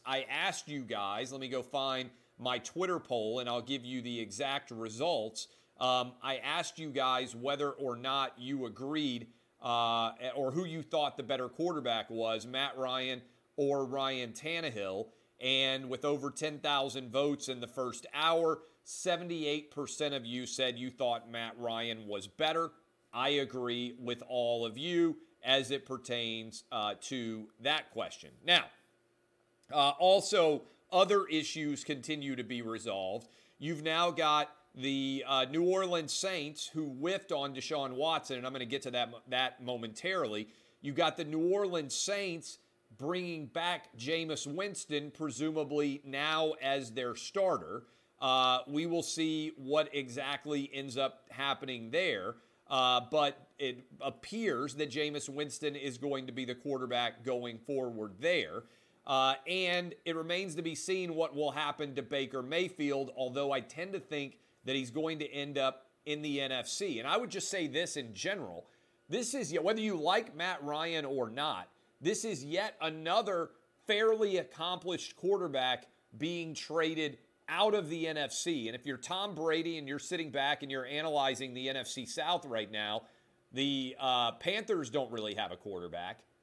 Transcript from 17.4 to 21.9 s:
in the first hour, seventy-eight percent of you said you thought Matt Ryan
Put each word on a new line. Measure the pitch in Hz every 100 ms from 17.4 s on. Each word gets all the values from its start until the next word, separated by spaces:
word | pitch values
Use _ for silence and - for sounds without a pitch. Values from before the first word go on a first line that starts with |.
| -
in | 127
the | 120
first | - 123 113 -
hour, | 143 160 165 165 156 - _
seventy-eight | - - 180 170 175 170 151 151 147
percent | 143 139 - 147
of | 139 117
you | 123 120
said | - 131 120
you | 127
thought | 120 123 117 117
Matt | 117 113 107
Ryan | 120 113 117